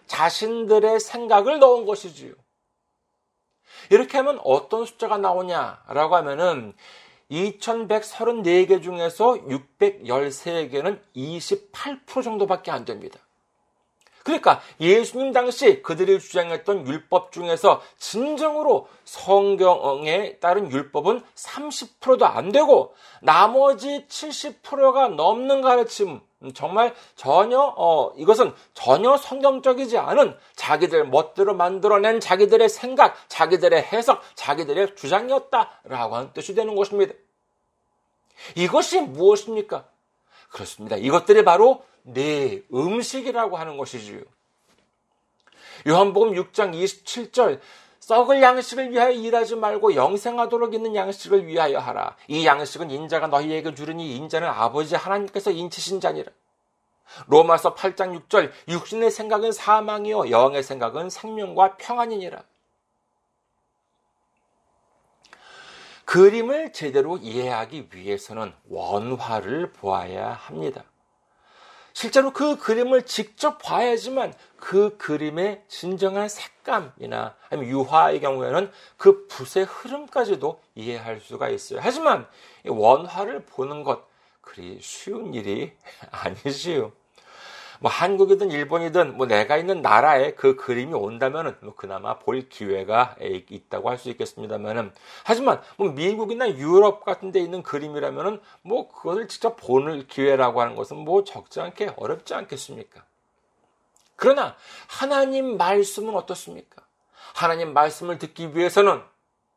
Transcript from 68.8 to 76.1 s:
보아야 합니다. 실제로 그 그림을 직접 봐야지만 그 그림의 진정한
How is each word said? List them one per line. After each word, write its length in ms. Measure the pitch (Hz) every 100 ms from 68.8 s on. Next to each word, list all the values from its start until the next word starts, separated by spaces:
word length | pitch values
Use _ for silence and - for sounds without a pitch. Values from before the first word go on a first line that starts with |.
| 87 101 117 123 110 110 95 151 180
보아야 560 | - 98 95 90 95 107
합니다. 540 | 117 - 156 151 - - _ _ _ _ _ _ _ _ _ _
실제로 380 | - 233 269 269
그 260 | 262 294 294
그림을 480 | - 226 247 254 247
직접 520 | - 214 - 294 294
봐야지만 760 | - 170 240 233 214 262 190 131 _ _
그 400 | - 185 208 208
그림의 640 | - 147 151 156 202 202 _
진정한 640 | - 175 190 190